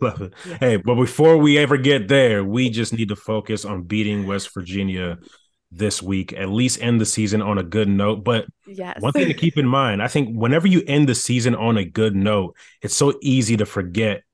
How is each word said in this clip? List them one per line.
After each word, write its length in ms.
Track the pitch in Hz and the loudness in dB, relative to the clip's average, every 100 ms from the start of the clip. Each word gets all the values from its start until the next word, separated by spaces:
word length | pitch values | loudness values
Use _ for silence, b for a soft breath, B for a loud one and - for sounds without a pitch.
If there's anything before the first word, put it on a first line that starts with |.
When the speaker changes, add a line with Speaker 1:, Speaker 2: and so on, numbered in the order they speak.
Speaker 1:
love 200 | 123 82 | -4 -4
it. 140 | 95 - 185 | -12 -14 -14
Speaker 2:
Yeah. 120 | 165 | -2
Speaker 1:
Hey, 160 | 127 104 | 0 2
but 200 | 104 123 | 2 0
before 420 | 123 - 160 160 | 0 4 6 8
we 180 | 147 147 | 6 4
ever 180 | 139 139 | 4 2
get 320 | 135 139 101 | 2 2 4
there, 360 | 139 123 104 | 4 4 2
we 260 | 98 117 127 | 0 0 -2
just 220 | 113 113 | -2 -2
need 160 | 113 104 | -2 -4
to 80 | 104 | -6
focus 480 | - 110 107 107 | -6 -6 -4 -6
on 200 | 101 98 | -6 -10
beating 420 | 87 107 104 104 95 | -4 -2 -2 -2 -4
West 260 | 98 - | -6 -6
Virginia 640 | 101 90 98 98 92 90 85 b b b _ _ | -12 -8 -6 -4 -4 -6 -10 b b b _ _
this 300 | 85 104 - | -6 -4 -4
week, 300 | 92 95 92 | -4 -4 -4
at 160 | - 95 | -8 -4
least 320 | 107 127 - | 0 0 -2
end 180 | 117 117 | 0 0
the 60 | 107 | 0
season 340 | - 104 107 | -2 -2 -2
on 160 | 104 98 | -2 -4
a 40 | |
good 260 | 85 104 101 | -2 -2 0
note. 360 | 98 101 104 | 2 0 -2
But 220 | 98 113 - - - | -2 -2 -4 -14 -18
Speaker 2:
Yes. 340 | 190 180 - | -14 -12 -6
Speaker 1:
one 120 | - | -2
thing 140 | 294 254 | 0 0
to 60 | |
keep 220 | - 165 151 | 0 -2 0
in 100 | 127 | 2
mind, 360 | 135 127 98 | 2 0 0
I 60 | 113 | -2
think 280 | 151 117 113 | -2 -2 -2
whenever 300 | 117 156 190 | 0 2 4
you 140 | 175 135 | 2 2
end 220 | 143 143 | 2 2
the 60 | 117 | 2
season 380 | - 123 120 117 | 0 0 0 0
on 200 | 113 110 | 0 0
a 80 | |
good 300 | 87 110 110 98 | 0 0 0 0
note, 400 | 104 104 90 - b b | 0 0 -2 -8 b b
it's 120 | - | -6
so 220 | - 143 139 | 0 0 0
easy 340 | 139 131 110 113 | 0 2 2 0
to 100 | 104 | 0
forget 560 | 104 90 95 110 98 _ | -4 -6 -2 -2 -4 _